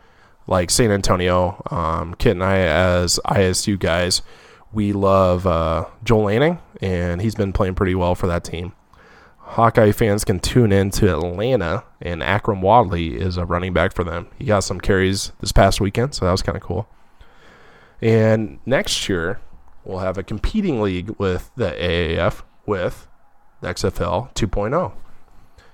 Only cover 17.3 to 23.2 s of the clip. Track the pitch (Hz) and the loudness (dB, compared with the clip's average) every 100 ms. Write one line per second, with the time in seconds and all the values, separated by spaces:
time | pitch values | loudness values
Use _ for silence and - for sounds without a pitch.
17.3 | - - - - - - - 113 113 110 | -20 -20 -20 -20 -20 -20 -2 2 4 4
18.3 | 110 104 - 113 143 - - - 90 85 | 2 0 -8 -2 -2 -2 -4 -2 -2 -2
19.3 | - - - - - - 92 95 92 92 | -6 -10 -18 -20 -18 -10 -6 -4 -6 -6
20.3 | 104 - 220 196 120 104 90 98 104 98 | -4 -2 0 0 0 0 -2 -6 -4 -2
21.3 | 90 - - 98 - 87 85 80 85 95 | -2 -6 -4 -4 -2 -2 0 0 0 -2
22.3 | - - - - 98 87 - - - | -2 -16 -12 -4 -2 -2 -6 -18 -20